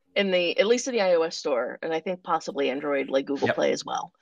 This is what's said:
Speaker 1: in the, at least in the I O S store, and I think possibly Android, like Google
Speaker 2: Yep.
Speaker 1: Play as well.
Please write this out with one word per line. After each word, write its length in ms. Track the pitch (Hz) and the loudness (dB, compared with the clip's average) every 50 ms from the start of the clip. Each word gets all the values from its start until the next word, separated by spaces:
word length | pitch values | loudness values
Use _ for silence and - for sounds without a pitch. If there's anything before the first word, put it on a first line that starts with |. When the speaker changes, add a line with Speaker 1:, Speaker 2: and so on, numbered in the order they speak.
| _ _ - | _ _ -2
Speaker 1:
in 160 | 202 202 196 | 0 0 2
the, 280 | 185 180 175 170 - - | 2 2 2 2 2 2
at 80 | 190 | 4
least 200 | 208 240 247 - | 4 4 2 2
in 80 | 277 240 | -2 0
the 60 | 226 | 0
I 140 | 196 185 180 | 2 4 4
O 80 | 165 165 | 4 2
S 140 | - - | 0 -2
store, 420 | - - 156 135 117 123 117 - - - | -4 -2 0 0 0 0 -2 -6 -8 -6
and 100 | 165 160 | -4 -4
I 80 | 160 | -4
think 220 | 160 190 180 180 - | -4 -4 -8 -6 -4
possibly 480 | - 170 160 - - - 139 139 135 | -2 -2 -2 -2 -4 -4 -2 -2 0
Android, 380 | 127 143 151 147 143 139 135 - | -2 -2 -2 -2 -2 -2 -2 0
like 160 | 127 135 139 | 0 -2 0
Google 220 | - 139 135 131 117 | 0 -2 0 0 0
Speaker 2:
Yep. 60 | 117 | 2
Speaker 1:
Play 180 | - 151 143 - | 2 2 0 0
as 120 | - - | 0 -4
well. 280 | - - - - - _ _ | -6 -6 -6 -6 -8 _ _